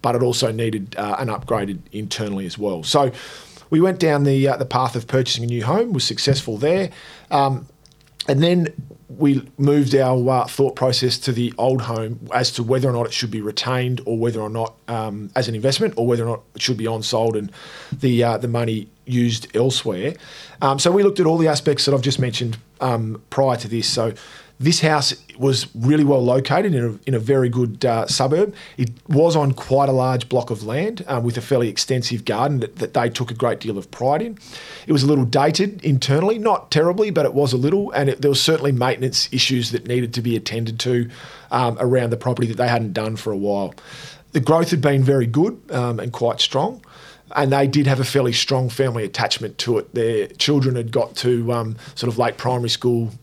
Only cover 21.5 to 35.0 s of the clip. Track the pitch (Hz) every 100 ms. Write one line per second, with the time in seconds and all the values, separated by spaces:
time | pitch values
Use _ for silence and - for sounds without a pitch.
21.5 | 143 - 139 - 135 139 127 127 117 120
22.5 | 113 - _ 131 117 110 110 _ - 135
23.5 | 120 107 117 107 - 113 101 - - -
24.5 | _ 135 160 160 151 135 - - - 135
25.5 | 127 - 117 120 151 143 139 123 127 131
26.5 | 147 202 143 117 107 - 123 110 139 127
27.5 | 120 120 101 127 113 107 - 135 170 208
28.5 | - - - 123 117 - 143 170 160 139
29.5 | 131 - 135 139 131 127 127 117 123 120
30.5 | 107 104 127 202 226 90 131 120 120 113
31.5 | 131 117 98 - 131 117 120 - 107 139
32.5 | 139 113 - - 135 120 117 113 113 123
33.5 | - 110 98 92 - 123 151 233 214 -
34.5 | - - - - 151